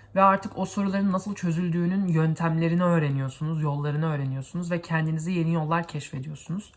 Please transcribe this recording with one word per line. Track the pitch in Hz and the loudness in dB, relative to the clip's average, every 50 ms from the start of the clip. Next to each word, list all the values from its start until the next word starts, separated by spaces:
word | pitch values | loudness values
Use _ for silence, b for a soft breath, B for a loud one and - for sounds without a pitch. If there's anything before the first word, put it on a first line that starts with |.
| b b - | b b 2
Ve | 190 | 6
artık | 196 196 190 196 - 208 - - | 6 6 6 4 0 -6 -6 -4
o | 185 | -4
soruların | 175 - 208 202 196 190 196 196 202 | -4 -2 -2 -2 0 0 0 0 2
nasıl | 180 190 190 208 202 | 0 0 -2 -4 -6
çözüldüğünün | - - 175 160 165 180 175 165 175 170 170 185 196 202 180 | -4 -2 -2 0 0 0 0 0 0 0 2 2 0 2 2
yöntemlerini | 165 160 160 160 160 - 170 165 160 160 165 165 165 175 180 | 2 4 4 2 2 0 0 0 0 2 2 2 2 4 4
öğreniyorsunuz, | 175 170 165 151 143 139 139 135 135 - - 151 156 165 156 | 4 4 4 4 2 0 0 -2 -4 -4 -4 -4 -4 -2 -2
yollarını | 156 151 143 143 143 147 147 151 160 | 0 0 0 0 -2 -2 0 0 0
öğreniyorsunuz | 165 151 143 143 135 131 135 135 - - 170 175 170 | 0 0 -2 -2 -2 -4 -6 -6 -6 -6 -6 -4 -2
ve | 175 170 | -4 -4
kendinize | 170 - 165 160 160 160 160 160 156 170 | -2 0 0 0 2 0 0 -2 -2 -2
yeni | 190 175 165 160 170 | 0 0 2 2 0
yollar | 165 151 151 165 170 170 - | 0 0 0 0 0 -2 -4
keşfediyorsunuz. | - 151 139 - - 135 131 151 151 139 - - 160 196 - - - | -8 -10 -10 -8 -10 -10 -8 -10 -10 -12 -10 -8 -8 -8 -8 -10 -16